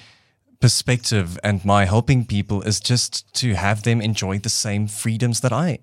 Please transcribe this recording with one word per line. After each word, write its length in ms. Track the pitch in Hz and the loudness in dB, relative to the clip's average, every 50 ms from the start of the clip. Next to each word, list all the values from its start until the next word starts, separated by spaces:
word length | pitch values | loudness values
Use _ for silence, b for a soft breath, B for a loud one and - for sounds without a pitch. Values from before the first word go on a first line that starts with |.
| b b b b b b b b b _ _ - | b b b b b b b b b _ _ 2
perspective 800 | 131 117 - - - 127 123 123 - - 117 101 90 85 90 - | 2 2 2 2 0 -2 -2 -2 -2 -2 0 0 -2 -2 -4 -4
and 220 | - 104 101 90 92 | -2 -2 -2 0 2
my 200 | 101 101 101 98 | 4 4 4 4
helping 400 | 87 104 117 113 - 135 123 110 | 4 4 2 4 4 2 2 2
people 380 | - 104 101 98 - 104 98 | 0 -2 -2 -2 -2 -2 -2
is 180 | - 107 101 - | -2 -2 -2 -2
just 520 | - - 123 120 - - - - - _ - | 0 0 0 0 0 -2 -6 -10 -10 _ -6
to 200 | - 131 120 98 | -4 -2 0 0
have 280 | 85 95 101 110 104 | 0 0 0 0 0
them 180 | 107 120 117 117 | 0 0 0 0
enjoy 380 | 104 110 104 - 101 95 95 101 | 0 -2 -2 -2 -2 -2 -4 -4
the 100 | 101 110 | -2 -4
same 380 | - - - 107 101 104 107 104 | -4 -4 -4 -2 -2 -2 -4 -4
freedoms 520 | 104 - - 117 113 107 123 120 110 - | -6 -4 -4 -2 -2 0 0 0 0 0
that 120 | - 123 | -2 -2
I 260 | 110 131 175 180 123 - | 0 0 0 -2 -2 -4